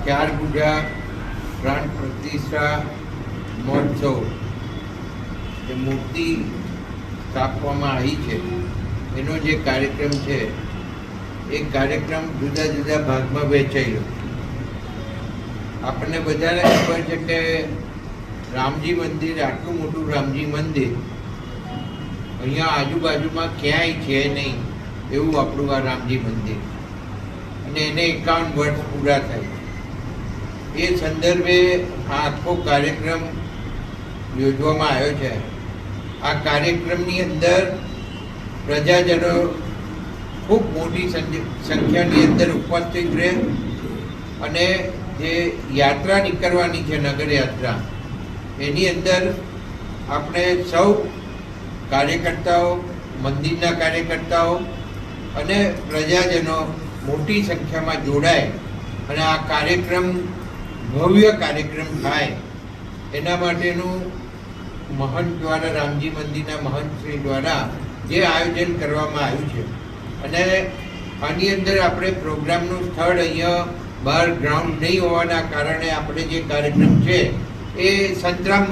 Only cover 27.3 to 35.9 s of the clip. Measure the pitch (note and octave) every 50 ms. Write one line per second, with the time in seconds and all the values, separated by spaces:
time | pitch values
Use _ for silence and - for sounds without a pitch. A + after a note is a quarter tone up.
27.3 | - - - - - - - - C#3 D#3 D3+ D3+ D3 D#3+ E3+ E3+ D3+ - - E3
28.3 | D#3+ E3+ E3 D#3 C#3+ C#3+ D3 D3 D3 - - - - - C#3 C#3+ E3+ E3+ - -
29.3 | - A2 - - - - - - - - - - - - - - - - - -
30.3 | - - - - - - - - - D#3 E3+ F3+ F3+ F3 D#3 D#3 D#3 D#3+ E3 F3
31.3 | F3+ F3+ F3 F3 F3+ F3+ F3+ F3+ F3+ F3+ F3+ F3 - - - - C#3+ C#3+ D3+ C#3+
32.3 | C#3+ - - F3 F3 F3 F3 D#3 C#3+ C#3+ C#3+ D#3 D3+ - - D#3+ E3 E3 E3 E3
33.3 | - - - - - - - - - - - - - - - - - - - -
34.3 | - B2+ C3+ C#3 C3+ C3+ D3 D#3 D#3 D#3 D#3 D3 C#3 B2+ C#3 D3 C#3+ - C3+ B2+
35.3 | A2 G2+ - - - - - - - - - -